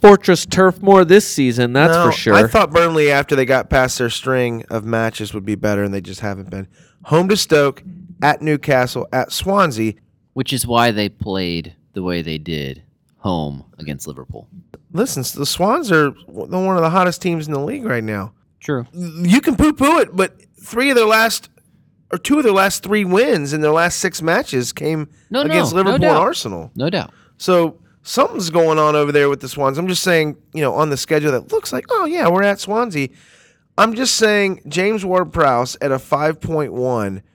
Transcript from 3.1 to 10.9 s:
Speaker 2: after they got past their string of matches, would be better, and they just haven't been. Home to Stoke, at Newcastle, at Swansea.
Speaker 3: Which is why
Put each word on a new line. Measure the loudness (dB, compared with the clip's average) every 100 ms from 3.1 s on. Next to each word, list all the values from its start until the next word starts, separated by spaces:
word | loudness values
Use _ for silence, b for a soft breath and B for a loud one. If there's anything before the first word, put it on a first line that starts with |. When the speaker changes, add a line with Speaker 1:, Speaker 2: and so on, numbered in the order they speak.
Speaker 2:
after | 2 2
they | 0 2
got | 0 2
past | 0 0 0
their | -4
string | -4 -4 -2 -2 -4 -8
of | -8
matches, | -4 -2 -2 -4 -10
would | -8 -6
be |
better, | -4 -2 -2
and | -2
they | -6
just | -10 -10
haven't | -10 -10 -12
been. | -14 -14 _ _ _
Home | 0 0 2
to | 0
Stoke, | 2 2 2 -2 -14 -20 -20 -2
at | 0 0
Newcastle, | -2 -2 2 2 2 -4 -4
at | -4 -4
Swansea. | -6 -2 2 0 0 -4 -6 _ _ _
Speaker 3:
Which | -6 -4
is | -4 0
why | 2 2